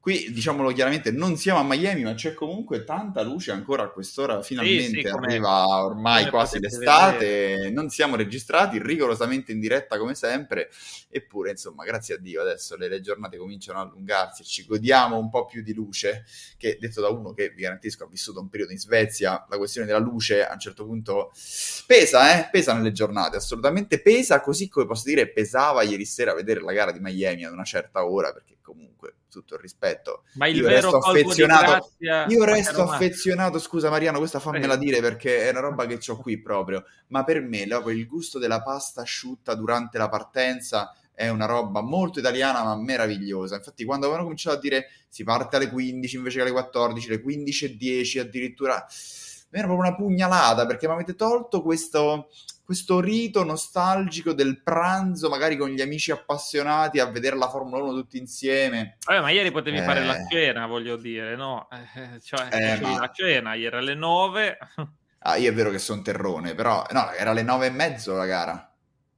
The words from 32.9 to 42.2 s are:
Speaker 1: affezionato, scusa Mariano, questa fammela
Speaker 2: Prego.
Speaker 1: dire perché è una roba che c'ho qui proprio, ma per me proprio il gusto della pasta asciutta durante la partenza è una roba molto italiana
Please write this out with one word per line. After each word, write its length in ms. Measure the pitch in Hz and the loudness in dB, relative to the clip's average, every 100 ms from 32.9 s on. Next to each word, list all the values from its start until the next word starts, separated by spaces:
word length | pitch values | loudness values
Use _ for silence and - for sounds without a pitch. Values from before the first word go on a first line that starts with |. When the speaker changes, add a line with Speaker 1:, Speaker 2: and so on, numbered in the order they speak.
| 151 | 2
Speaker 1:
affezionato, 540 | 185 180 185 180 185 165 | 0 0 -2 0 0 -2
scusa 300 | 160 170 156 | -4 0 2
Mariano, 280 | 156 160 147 | 2 2 0
questa 200 | 160 143 | -2 -4
fammela 360 | 156 156 135 131 | -4 -2 0 0
Speaker 2:
Prego. 20 | |
Speaker 1:
dire 160 | 143 127 | 2 2
perché 460 | 117 113 135 120 117 | 2 0 0 2 2
è 40 | |
una 100 | 127 | 0
roba 260 | 143 131 120 | -2 -4 -4
che 100 | 120 | -6
c'ho 200 | - 113 | -8 -8
qui 200 | 127 107 | -6 -6
proprio, 440 | 104 101 95 95 - _ _ | -2 -2 -2 -6 -8 _ _
ma 160 | 135 | -4
per 160 | 135 160 | 0 0
me 260 | 127 110 101 | 0 -6 -2
proprio 300 | 120 117 113 | -2 -2 -4
il 100 | 113 | -4
gusto 320 | 156 170 135 | -8 -8 -4
della 240 | 120 113 | 0 0
pasta 380 | 113 139 - - | -2 -6 -6 -10
asciutta 540 | 120 - 127 127 - | -8 -8 -10 -12 -6
durante 420 | 110 110 120 117 117 | -4 0 0 -2 -2
la 140 | 107 | -2
partenza 840 | 107 - 131 127 127 - 110 101 - _ | -2 -4 -2 0 -2 -2 -4 -4 -12 _
è 140 | - 113 | -6 -2
una 180 | 113 110 | 0 0
roba 340 | 120 110 101 | 0 0 -4
molto 380 | 113 170 180 | -2 -2 -2
italiana 440 | 156 | 0